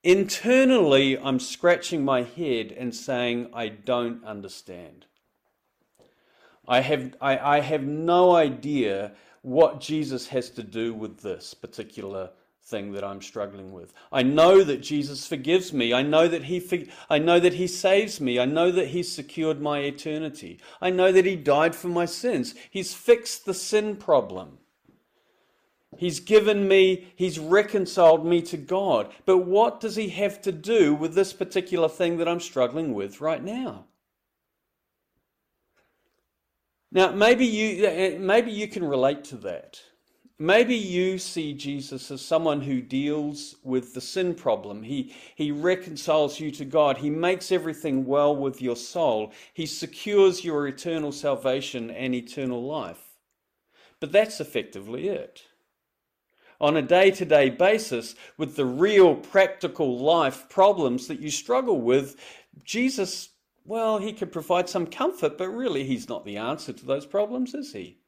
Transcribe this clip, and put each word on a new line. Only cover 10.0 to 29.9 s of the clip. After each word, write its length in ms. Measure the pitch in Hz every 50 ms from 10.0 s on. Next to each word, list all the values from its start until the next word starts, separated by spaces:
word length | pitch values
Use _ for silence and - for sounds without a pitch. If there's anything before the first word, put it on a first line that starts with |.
| 151 127 131 120 - -
has 200 | 139 127 123 -
to 120 | - - 110
do 300 | 101 101 117 113 117 113
with 260 | 107 107 104 - -
this 320 | - 101 90 - - - -
particular 760 | _ - - - - 107 110 - 110 98 98 98 95 92 90 - _ _ _ _ _ _
thing 280 | - 117 104 101 101
that 120 | 98 101 98
I'm 180 | 98 98 98
struggling 500 | 92 - _ 113 101 101 101 98 95 95
with. 220 | 95 90 85 - _ - - _
I 120 | - 135 127
know 380 | 131 143 156 160 175 190 190
that 200 | 196 147 139 123
Jesus 440 | 139 - 151 147 143 143 143 135 -
forgives 460 | - 170 135 127 151 170 185 185 -
me. 220 | 156 131 117 117 120
I 80 | 127
know 260 | 139 147 151 156 165
that 160 | 175 165 165 131
he 160 | 139 180 180
for-, 320 | 180 - 185 170 147 - - - - _
I 80 | 160
know 220 | 147 156 170 175 175
that 140 | 175 180 175
he 140 | 175 185
saves 520 | 175 - - - 185 190 202 220 202 - -
me. 200 | 143 127 120 123
I 60 | 123
know 260 | 135 151 165 170 180
that 180 | 180 190 165 135
he's 200 | 147 175 170 -
secured 520 | - - 131 - - 170 160 156 156 143
my 180 | 147 151 147 143
eternity. 800 | 143 143 139 143 - 160 151 156 160 151 143 - 107 85 85 - - - - -
I 80 | - 185
know 240 | 185 180 185 190 185
that 120 | 190 180
he 120 | 190 190
died 380 | 170 135 147 143 147 156 170 165
for 120 | - -
my 180 | 175 175 175 175
sins. 500 | 170 - - - 247 220 139 123 - - - - _
He's 240 | _ 190 185 - -
fixed 520 | - - 240 240 233 226 - - - _
the 80 | 196 185
sin 420 | 185 - - 214 214 208 214 208
problem. 640 | 202 - - 156 131 107 95 92 92 90 73 67 _ _ _ _ _ _ _ _ _ _ _ _ _ _ _ _ _ _ _ _ _ _ _ _ _ _ _ -
He's 220 | - 175 180 151 -
given 480 | - - 220 214 202 214 208 202 202
me, 460 | 190 196 196 190 185 185 180 - - _
he's 240 | - 180 185 156 160
reconciled 880 | 151 160 180 202 208 208 - 202 185 - - 190 170 160 160 160 156
me 160 | 170 175 170
to 160 | 170 - 175
God. 560 | 156 135 - 180 190 196 190 139 110 104 - - - _
But 220 | - 190 185 180
what 320 | 175 185 208 226 240 233 -
does 160 | - 220